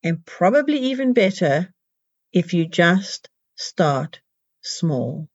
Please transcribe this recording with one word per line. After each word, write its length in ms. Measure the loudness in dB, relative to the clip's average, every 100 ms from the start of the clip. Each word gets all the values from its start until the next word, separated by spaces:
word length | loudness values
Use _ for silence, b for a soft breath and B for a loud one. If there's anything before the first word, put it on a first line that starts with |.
and 220 | -4 -4
probably 540 | -8 0 4 4 2 -2
even 340 | -2 -2 0
better, 600 | 2 2 0 0 0 -2 _ _ _ _ _ _
if 200 | -2 0
you 140 | -2 0
just 600 | 2 4 4 -2 -14 -18 _ _ -16
start 640 | -12 0 0 0 -4 -14 _ _ _ _
small. 680 | -14 -6 -4 -2 -6 -8 -14